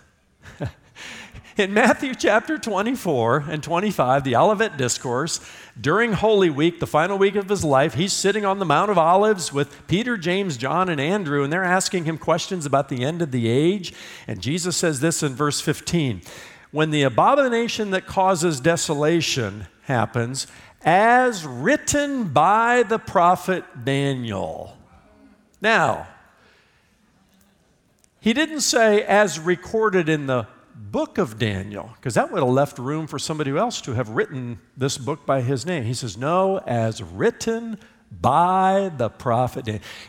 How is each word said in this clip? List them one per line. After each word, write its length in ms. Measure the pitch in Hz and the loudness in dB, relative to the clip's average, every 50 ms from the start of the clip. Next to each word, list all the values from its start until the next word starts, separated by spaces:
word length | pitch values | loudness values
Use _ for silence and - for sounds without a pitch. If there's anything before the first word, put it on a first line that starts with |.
| _ _ _ _ _ _ _ _ - - - - | _ _ _ _ _ _ _ _ -20 -20 -12 -10
<laughs> 100 | - - - _ _ _ _ - - - - - - - - - - - - | -10 -10 -10 _ _ _ _ -20 -18 -16 -16 -18 -18 -18 -20 -20 -20 -10 -2
In 160 | - 196 190 | -2 -2 2
Matthew 440 | 202 220 254 226 311 - 294 262 254 | 4 4 4 4 4 2 -2 -6 -6
chapter 420 | - - 226 202 226 220 - 311 220 | 0 2 4 4 2 2 0 -6 -6
twenty-four 880 | - 226 202 180 208 233 269 - - 175 147 120 113 117 123 151 143 175 | -4 -4 -2 -2 0 -2 -2 -2 -2 0 0 2 2 2 2 0 0 -4
and 140 | 156 151 | -6 -8
twenty-five, 640 | 135 156 170 175 208 214 - - 135 123 135 143 135 | -6 -4 -2 -2 -2 -2 0 0 2 2 2 2 2
the 100 | 135 117 | 2 4
Olivet 420 | 120 160 202 214 190 220 202 160 | 4 4 4 4 2 0 -4 -2
Discourse, 640 | 139 131 117 - - - 131 120 127 156 - - - - - - - - - - 123 | -4 -2 -2 -2 -4 -4 -4 -2 -2 -2 -4 -6 -8 -10 -16 -20 -20 -20 -20 -14 -4
during 340 | 104 143 170 214 240 233 196 | -2 0 2 2 2 2 0
Holy 360 | - 202 220 220 196 190 165 | 2 2 4 4 4 4 4
Week, 300 | 143 139 156 170 170 - | 2 2 2 0 0 -2
the 60 | 143 | -6
final 300 | - - 151 165 185 202 | 0 2 2 2 2 2
week 200 | 190 196 202 190 | 2 2 2 2
of 120 | 208 196 185 | 0 -2 0
his 140 | 208 175 | -2 0
life, 320 | 165 151 135 131 147 165 - | 2 4 4 4 4 4 2
he's 180 | 127 185 196 | -2 -2 -2
sitting 320 | - - - 196 202 214 202 | -2 0 0 0 0 2 0
on 140 | 196 196 202 | 0 0 0
the 60 | 190 | 0
Mount 260 | 156 143 156 190 208 | 2 2 2 2 2
of 80 | 202 170 | 4 4
Olives 540 | 156 165 180 196 208 220 214 185 143 - | 4 6 6 4 4 4 2 0 -2 -4
with 340 | 139 139 139 - - - - | -2 -2 -2 -4 -6 -16 -6
Peter, 300 | - 160 196 240 247 240 | -2 -2 0 0 -2 -4
James, 400 | 196 156 175 180 196 202 185 135 | -4 -2 -2 -2 0 -2 -4 -4
John, 320 | 113 131 135 151 175 185 180 | -4 -4 -2 0 0 0 0
and 120 | 165 139 | 0 -2
Andrew, 440 | 135 160 196 214 180 143 147 143 139 | 0 0 0 -2 -2 0 0 0 0
and 80 | 139 | 0
they're 100 | 160 185 | 0 0
asking 440 | 190 175 180 190 185 - - 180 156 | 0 2 2 2 0 0 -2 -2 -2
him 120 | 160 165 147 | -2 -4 -4
questions 480 | - 165 160 165 - - 190 180 143 | 0 0 0 0 0 -4 -6 -6 -2
about 220 | 143 143 139 139 - | 0 0 0 0 0
the 160 | 143 123 123 | -4 -2 -2
end 180 | 147 170 165 | -2 -2 -2
of 80 | 170 139 | -4 -2
the 160 | 127 123 113 | -2 0 0
age. 480 | 113 117 135 156 170 202 208 170 - - - - - - - - | 2 2 4 2 2 0 0 -6 -10 -14 -16 -20 -20 -20 -16 -10
And 140 | - 113 98 | -10 -10 -6
Jesus 340 | 85 127 160 185 165 185 - | -4 -4 -4 -2 -4 -4 -2
says 220 | - 185 165 151 120 | 0 0 0 0 0
this 240 | 139 165 - - | 0 0 0 0
in 140 | 156 139 127 | -2 -4 -2
verse 240 | 120 151 143 135 - | -2 -2 -2 -2 -2
fifteen, 600 | - 165 - - - - 175 170 147 127 101 87 - - - - - - - - - - | -2 -2 -4 -4 -4 -2 -2 0 0 0 -4 -6 -10 -18 -20 -20 -20 -20 -20 -20 -20 -8
"When 180 | - 151 156 156 | -2 -2 0 0
the 140 | 151 151 139 | 2 2 2
abomination 880 | 131 113 151 175 226 277 294 269 254 233 233 240 220 - - 214 202 | 2 4 4 4 6 6 4 4 2 2 0 0 -2 -2 -4 -4 -2
that 140 | 190 185 - | -2 -4 -4
causes 520 | - - 196 185 190 190 147 170 175 156 123 | -2 -2 2 2 2 2 2 2 0 0 2
desolation 1120 | 131 165 170 - - - 156 143 147 156 170 170 143 - - 135 113 98 101 107 95 - _ _ | 2 0 2 2 0 -2 -2 0 2 2 2 2 0 0 -2 -2 -2 -4 -6 -8 -14 -16 _ _
happens, 640 | - - 131 113 110 - - 120 117 120 135 131 - - - - - - - _ - | -6 -2 0 0 0 0 -2 -4 -4 -4 -6 -8 -10 -12 -14 -20 -20 -20 -14 _ 2
as 600 | 156 170 196 214 233 240 254 254 247 226 180 156 | 4 4 6 6 6 6 6 4 2 0 -4 -8
written 880 | 143 123 120 143 226 294 302 - - 294 294 294 285 277 254 226 165 | -8 -8 -2 0 2 0 0 0 -2 -2 0 0 -2 -4 -4 -4 0
by 500 | 123 160 156 185 208 226 226 240 240 247 | 2 4 4 4 4 4 4 2 2 2
the 160 | 233 190 226 214 | 2 2 0 -4
prophet 840 | - - - 185 170 175 180 - - 185 185 170 - - - 131 113 | -4 0 2 4 4 4 4 2 0 -4 -4 -4 -4 -10 -14 -6 -4
Daniel." 920 | 135 139 139 139 139 135 127 120 113 101 98 87 80 78 - 85 - - - - _ - - _ _ _ _ - - _ _ _ _ _ - | -2 0 0 0 0 -2 -2 -4 -6 -4 -4 -4 -6 -8 -10 -12 -16 -16 -20 -20 _ -20 -20 _ _ _ _ -20 -20 _ _ _ _ _ -2
Now, 480 | 196 220 226 185 - 117 107 78 - - - - _ _ _ _ _ _ _ _ _ _ _ _ _ _ _ _ _ _ _ _ _ _ _ _ _ _ _ _ _ _ _ _ _ _ _ _ _ _ _ _ | 0 2 4 4 4 2 0 -2 -6 -14 -18 -20 _ _ _ _ _ _ _ _ _ _ _ _ _ _ _ _ _ _ _ _ _ _ _ _ _ _ _ _ _ _ _ _ _ _ _ _ _ _ _ _
he 140 | - 214 | -2 0
didn't 300 | 233 277 320 311 320 285 | 0 0 -2 -2 -2 -4
say, 420 | - - - 240 226 220 208 208 - | -2 0 2 4 4 6 4 4 2
"As 340 | - 196 208 214 180 139 160 | 4 4 4 4 2 0 -4
recorded 720 | 156 180 180 170 - - - 220 220 214 185 185 165 151 | -2 -2 -2 -2 -2 -4 -2 0 0 2 2 2 2 2
in 180 | 160 147 143 | 0 0 0
the 220 | 135 127 123 104 - - _ _ _ _ | 0 -2 -2 -2 -4 -12 _ _ _ _
book 420 | 113 104 101 107 269 311 - - 233 | -18 -14 -6 -4 -4 -4 -2 -2 -4
of 200 | 175 120 110 110 | -4 -2 -2 -2
Daniel," 560 | 117 107 101 95 95 104 104 98 - 113 - _ | -2 -2 -2 -4 -6 -8 -10 -12 -12 -14 -16 _
'cause 140 | - 135 - | -8 -2 0
that 160 | 196 262 311 | 0 0 0
would 120 | 262 180 | 0 0
have 100 | 139 123 | 2 2
left 260 | 127 135 143 - - - | 4 2 2 0 -2 -10
room 280 | 123 135 151 160 156 | -8 -6 -6 -6 -6
for 120 | 139 151 131 | -8 -8 -8
somebody 320 | - - 160 151 147 139 139 | -6 -6 -6 -4 -4 -2 -2
else 240 | 165 226 247 - - | -2 -2 -2 -4 -8
to 140 | - - 117 | -8 -6 -4
have 140 | 123 123 110 | -4 -4 -2
written 480 | 110 185 220 - 156 131 123 120 117 - _ _ _ | -2 -2 -2 -2 -4 -10 -10 -10 -12 -12 _ _ _
this 220 | 131 131 139 - 139 | -4 -2 -2 -2 -4
book 260 | 123 131 160 - - | -6 -6 -8 -6 -2
by 160 | - 139 135 | -2 0 0
his 240 | 123 123 139 120 123 | 2 0 -2 -2 -2
name. 200 | 175 180 151 107 | -4 -4 -4 -4
He 100 | 113 123 | -4 -6
says, 220 | - 131 110 87 | -6 -6 -8 -8
"No, 420 | 113 131 151 175 185 190 190 196 185 - | -6 -4 0 0 2 2 2 0 -2 -2
as 360 | - 120 117 113 113 107 - | -2 -2 0 0 -2 -2 -6
written 760 | 92 82 87 101 160 156 151 - - 226 226 233 233 226 214 - - - _ _ _ - - 85 | -10 -12 -6 -2 -2 -2 -2 -2 -4 -4 -4 -4 -6 -8 -12 -12 -14 -20 _ _ _ -20 -12 -2
by 720 | - 120 139 160 175 180 185 190 190 190 196 196 196 190 156 | 0 2 4 4 4 4 2 2 2 4 2 2 0 -2 -4
the 120 | 123 117 107 | -4 -4 -4
prophet 560 | - - - 131 113 120 127 120 - 127 123 | -4 -4 -2 0 2 2 0 0 -2 -6 -6
Daniel." 180 | 113 107 104 - - - - - | -6 -6 -8 -8 -14 -18 -18 -14